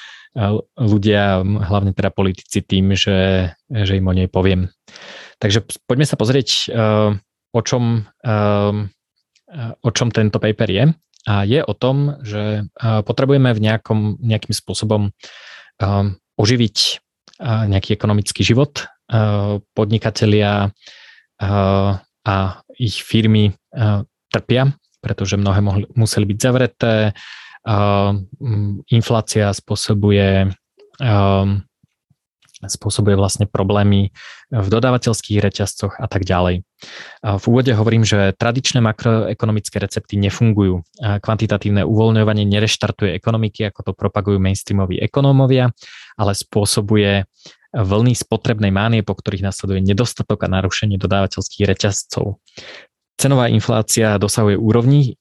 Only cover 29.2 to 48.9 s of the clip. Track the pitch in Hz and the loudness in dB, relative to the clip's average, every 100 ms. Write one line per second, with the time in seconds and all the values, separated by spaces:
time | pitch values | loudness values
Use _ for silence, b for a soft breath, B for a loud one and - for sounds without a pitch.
29.2 | - 110 101 95 - 104 - 104 101 101 | 0 0 0 -2 -6 -6 -2 0 4 4
30.2 | 98 95 95 92 _ _ _ - 131 104 | 4 2 0 -4 _ _ _ -6 0 2
31.2 | 98 98 98 98 - _ _ _ _ _ | 4 2 2 -2 -6 _ _ _ _ _
32.2 | _ _ _ - - - 104 - 101 98 | _ _ _ -20 -12 -8 -4 -2 0 2
33.2 | 98 - 104 - 98 104 101 101 98 B | 0 -2 -2 0 0 2 2 2 0 B
34.2 | B B B 120 98 110 131 127 120 110 | B B B -4 0 2 2 0 0 -4
35.2 | - 104 101 - 101 - 98 - 110 98 | -2 0 0 -2 -6 -4 -8 -6 -6 -4
36.2 | 92 90 90 90 - _ B B B B | 0 0 2 -2 -6 _ B B B B
37.2 | 107 101 - 120 131 110 110 113 107 104 | -4 -2 2 2 4 2 2 2 2 2
38.2 | 98 - 113 123 - 127 113 107 120 110 | 0 0 -2 -2 -2 0 0 0 0 0
39.2 | 101 107 113 107 - 104 101 - - 101 | 0 -4 -2 -2 -4 -6 -6 -6 -4 0
40.2 | 98 - 117 104 95 90 - _ 107 104 | 0 2 2 4 2 0 -6 _ -4 -2
41.2 | - 107 110 104 104 101 82 107 113 110 | -2 -2 0 -2 0 0 2 2 4 4
42.2 | 107 107 101 101 107 - 101 - 98 85 | 2 2 0 0 0 -2 -4 -2 -4 -2
43.2 | - 113 110 - 104 - 98 92 104 107 | -2 -2 -2 -4 -8 -6 -10 -6 -4 -2
44.2 | 98 98 95 98 - 104 92 90 - 139 | 0 0 0 -2 -4 -4 -2 -4 -2 0
45.2 | 139 135 131 131 123 - B B B - | 2 4 4 2 0 -2 B B B -4
46.2 | 101 98 - 107 101 - 104 107 101 98 | -2 -2 -4 -2 0 -2 0 2 4 2
47.2 | 98 B B B B - 95 104 123 117 | -2 B B B B -4 0 2 2 0
48.2 | - 220 - 110 101 95 110 | -2 -4 -2 0 0 0 2